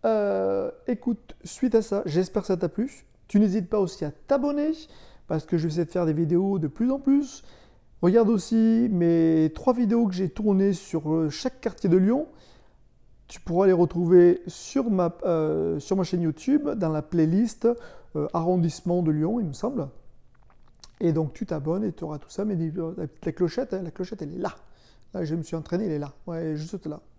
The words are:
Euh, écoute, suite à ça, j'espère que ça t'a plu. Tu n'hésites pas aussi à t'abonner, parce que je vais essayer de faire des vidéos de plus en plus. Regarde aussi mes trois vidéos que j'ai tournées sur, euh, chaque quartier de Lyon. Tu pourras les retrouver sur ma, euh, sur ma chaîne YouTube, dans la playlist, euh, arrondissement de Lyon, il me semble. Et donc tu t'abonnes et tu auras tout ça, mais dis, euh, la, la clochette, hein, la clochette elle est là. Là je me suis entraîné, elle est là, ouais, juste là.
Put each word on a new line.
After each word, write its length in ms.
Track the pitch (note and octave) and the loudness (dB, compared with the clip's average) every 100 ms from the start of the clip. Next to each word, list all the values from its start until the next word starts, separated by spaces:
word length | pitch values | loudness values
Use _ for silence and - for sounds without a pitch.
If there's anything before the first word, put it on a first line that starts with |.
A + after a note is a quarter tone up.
| A3+ | 0
Euh, 640 | A3 G3+ G3 F#3+ G3 F#3+ - - | 0 0 0 0 -2 -4 -8 -6
écoute, 480 | A#3+ - A3+ - - | -4 -2 -6 -8 -20
suite 320 | - - B3+ A3+ | -16 -4 2 2
à 80 | |
ça, 180 | G#3+ G3+ F3+ | 0 -4 -2
j'espère 360 | D3+ F#3 G#3+ | -2 0 -4
que 60 | - | -2
ça 100 | F3+ | -2
t'a 100 | F3 | -2
plu. 380 | - B3 - _ _ _ | -4 -6 -8 _ _ _
Tu 120 | G3+ | 2
n'hésites 300 | G#3+ G3 F3 | 4 2 -2
pas 100 | G#3+ | -2
aussi 240 | F#3 - | -2 -4
à 80 | D3+ | -10
t'abonner, 600 | - - C#4 C#4+ D4 D4+ D#4+ - - - - - | -10 -2 0 0 -2 -2 -4 -10 -20 -20 -20 -6
parce 180 | D#3+ - | -6 -2
que 120 | E3+ | -2
je 60 | |
vais 60 | D#3+ | 0
essayer 160 | D#3 E3+ | -2 -4
de 60 | |
faire 160 | F3+ E3 | -2 -2
des 60 | |
vidéos 460 | D#3 E3 F3 G3 G3 | 0 0 0 0 -2
de 80 | D3+ | -4
plus 240 | - A#3+ | -2 -2
en 80 | C#4 | 0
plus. 440 | C#4 C#4 C#4 - - - - - _ - | 2 2 2 -10 -20 -20 -20 -20 _ 0
Regarde 280 | F3 A3+ A3 | 4 4 4
aussi 600 | A3+ - A3+ A3+ A3+ A#3+ | 2 2 2 4 4 2
mes 600 | F#3 E3+ E3+ E3 D#3+ D#3 D#3 | 2 4 4 4 4 2 0
trois 180 | - | 0
vidéos 340 | A#3+ A3+ A#3 A3+ | 2 2 2 2
que 60 | |
j'ai 160 | F3+ F#3 | 0 -4
tournées 440 | - G#3 F#3+ G3 | -2 2 4 2
sur, 380 | F3+ - D#3+ D3+ | 0 -4 -6 0
euh, 180 | D#3+ D#3 | 0 0
chaque 320 | C#3+ B3 - | -2 -8 -6
quartier 280 | A3 - F#3+ | -8 -2 2
de 80 | F#3 | 4
Lyon. 300 | F#3 C4 D#4+ - - - - _ _ _ _ - - | 4 2 -2 -14 -20 -20 -20 _ _ _ _ -20 -20
Tu 120 | - | -16
pourras 280 | - E3+ G3 | -4 2 4
les 60 | |
retrouver 680 | F3+ E3+ F3 E3+ F3+ F3 F3 - | 6 4 2 6 8 8 6 -2
sur 440 | - - C#4 A#3 | -14 -6 -2 0
ma, 240 | F#3+ E3+ F3 G3 | 2 0 -2 -2
euh, 540 | E3 D#3 D#3+ E3 D#3+ | 0 0 0 -2 -2
sur 160 | - F#3+ | -2 -2
ma 80 | |
chaîne 180 | F3 F3+ | 0 0
YouTube, 480 | E3 D3+ - D4 C#4+ | -2 -2 -2 -2 -2
dans 200 | A#3+ E3 | -2 -2
la 120 | D#3 | -2
playlist, 680 | D3 F3 D#3+ F#3 A3+ - A#3 A#3 - - - D#3 | -2 0 2 2 0 0 -2 -2 -8 -20 -12 -6
euh, 120 | D3 | -4
arrondissement 680 | E3+ E3 F#3 E3 - F3 F3 | -2 0 2 0 -2 -2 0
de 100 | E3 | 2
Lyon, 280 | D3+ D#3+ A#3 | 0 0 -2
il 80 | F#3 | -4
me 60 | |
semble. 340 | C3 A3+ C4+ C#3 - - - - - - - - _ - - | -6 -6 -6 -8 -12 -20 -20 -20 -20 -20 -20 -20 _ -20 -4
Et 120 | E3+ | 0
donc 200 | D#3 D#3 | 0 -2
tu 120 | - G3+ | -6 -6
t'abonnes 360 | D#3 C#3+ F3+ | -4 -2 -2
et 80 | G#3+ | -4
tu 120 | - | -6
auras 160 | E3 D3+ | -10 -10
tout 100 | - | -12
ça, 160 | - G#3+ | -6 -4
mais 100 | F#3 | -2
dis, 160 | E3 F3 | -2 -4
euh, 160 | E3 F3+ | -6 -6
la, 100 | D#3 - | -10 -6
la 80 | - | -8
clochette, 420 | D#3 F3 - - | -2 -2 -2 -6
hein, 80 | F#3+ | -6
la 100 | F3 | -8
clochette 300 | - F#3 G#3 | -10 -10 -8
elle 120 | D3 | -10
est 40 | F3 | -6
là. 160 | - - - - _ - - | -8 -8 -20 -20 _ -20 -14
Là 120 | G3 D#3+ | -8 -4
je 80 | |
me 80 | E3 | -4
suis 140 | D3+ D#3+ | -6 -8
entraîné, 300 | D#3 F3 G#3+ | -4 -4 -2
elle 80 | |
est 60 | D3+ | -4
là, 140 | C#3+ - - | -6 -12 -10
ouais, 280 | E3 D#3+ D3+ | -8 -6 -6
juste 300 | D#3 F#3+ D3+ | -8 -10 -12
là. 160 | D3+ - | -14 -16